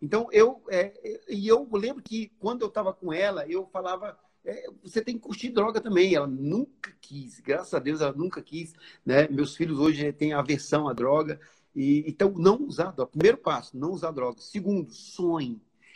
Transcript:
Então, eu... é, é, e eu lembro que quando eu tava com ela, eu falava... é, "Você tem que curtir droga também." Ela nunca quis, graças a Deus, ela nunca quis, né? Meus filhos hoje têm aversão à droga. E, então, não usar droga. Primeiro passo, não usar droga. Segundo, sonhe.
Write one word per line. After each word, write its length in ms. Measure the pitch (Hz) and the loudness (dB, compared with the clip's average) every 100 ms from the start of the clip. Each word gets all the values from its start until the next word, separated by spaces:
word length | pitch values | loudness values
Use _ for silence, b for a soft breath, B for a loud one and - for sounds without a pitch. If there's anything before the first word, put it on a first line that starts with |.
Então, 260 | 147 214 233 | -2 -2 4
eu... 280 | 214 233 262 - | 6 6 4 -4
é, 240 | 180 202 - | -2 -2 -6
é, 200 | - - - | -14 -12 -8
e 180 | 202 214 | -2 4
eu 180 | 233 269 | 4 4
lembro 300 | 208 226 269 | -2 -2 -6
que 280 | - 220 208 _ | -8 -8 -8 _
quando 240 | 202 247 | -6 -4
eu 60 | 214 | -4
tava 240 | 214 190 | -4 -4
com 200 | 185 175 | -4 -4
ela, 320 | 160 202 180 147 | -2 0 -2 -4
eu 180 | 180 185 | -6 -6
falava... 500 | 190 180 185 208 - _ _ - | -8 -6 -6 -10 -16 _ _ -12
é, 200 | 214 - - | -12 -14 -18
"Você 200 | 185 226 | -8 -6
tem 140 | 240 226 | -4 -6
que 40 | |
curtir 280 | - 196 240 | -10 -10 -4
droga 320 | 233 220 220 | 0 0 -2
também." 340 | 220 175 190 156 | 0 4 4 4
Ela 100 | 143 | 0
nunca 680 | 131 143 208 277 _ - _ | -4 -2 -2 -4 _ -20 _
quis, 400 | - 139 127 - | -18 -16 -14 -10
graças 320 | 135 151 180 | -4 -4 -2
a 60 | 156 | -4
Deus, 200 | 131 156 | -2 -2
ela 120 | 143 | -2
nunca 280 | 135 185 151 | -2 -6 -8
quis, 320 | - 160 165 - b b - | -12 -12 -12 -16 b b 2
né? 220 | 135 151 | 4 4
Meus 280 | 139 143 - | 2 -2 -2
filhos 200 | 160 139 | -2 2
hoje 340 | 156 147 147 | 2 2 0
têm 180 | 147 151 | 0 0
aversão 540 | 147 135 143 - 151 147 | 0 0 -2 0 0 0
à 60 | |
droga. 440 | 117 123 151 151 - - _ _ - | 0 2 2 0 -6 -16 _ _ -2
E, 280 | 139 147 156 | 2 2 2
então, 240 | - 196 180 | 2 2 4
não 260 | 180 240 | 4 4
usar 280 | 294 - 175 | 0 -4 -4
droga. 200 | - 123 | -4 -4
Primeiro 260 | 151 190 - | 4 4 4
passo, 380 | 165 131 - 127 | 0 -4 -6 -6
não 140 | 156 | -6
usar 200 | 185 160 | -4 -6
droga. 280 | 143 123 120 | -4 -6 -6
Segundo, 500 | - 208 185 196 156 | -10 -6 -2 -2 -2
sonhe. 680 | - - - 175 165 123 110 _ _ b | -12 -16 -4 -2 0 -2 -8 _ _ b